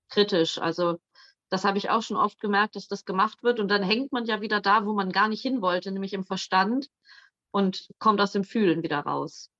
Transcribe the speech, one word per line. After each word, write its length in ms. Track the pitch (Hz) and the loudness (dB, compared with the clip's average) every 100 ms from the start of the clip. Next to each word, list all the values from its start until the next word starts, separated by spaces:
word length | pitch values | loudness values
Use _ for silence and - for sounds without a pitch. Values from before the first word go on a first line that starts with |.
| - | -4
kritisch. 480 | - 202 185 160 - | 2 4 4 2 0
Also 400 | 165 165 175 170 _ _ - _ - | -4 0 -2 -2 _ _ -20 _ -6
das 140 | 185 | -2
habe 140 | 196 196 | 0 0
ich 140 | - | 0
auch 100 | 226 | -2
schon 160 | 220 214 | -2 -2
oft 220 | 208 - | -2 -2
gemerkt, 360 | 208 202 214 202 | -2 0 0 -4
dass 120 | - | -10
das 180 | 202 - | -10 -4
gemacht 380 | 190 214 - | 0 0 0
wird 160 | 240 233 | -2 0
und 80 | 196 | 2
dann 160 | 202 | 2
hängt 280 | 190 214 277 | 2 -2 -2
man 140 | 247 233 | -4 -2
ja 160 | 214 | -4
wieder 200 | 208 208 | -2 0
da, 240 | 202 208 208 | 4 2 2
wo 80 | |
man 180 | 208 190 | -2 0
gar 160 | 190 214 | 0 0
nicht 140 | 214 | 0
hin 200 | 262 254 | -4 -2
wollte, 300 | 185 175 202 | 0 0 -2
nämlich 220 | 190 196 | -6 -6
im 100 | 196 | -6
Verstand 680 | 190 190 - 190 196 254 277 _ _ - _ _ _ | -6 -6 0 2 2 0 -4 _ _ -20 _ _ _
und 360 | 202 190 185 - - | 0 0 -2 -10 -2
kommt 200 | 220 202 | 2 2
aus 120 | 202 | 2
dem 120 | 208 | 0
Fühlen 400 | 190 233 196 165 | -2 2 2 2
wieder 160 | 160 147 | 0 -4
raus. 520 | 143 143 147 - - | -2 -4 -6 -10 -20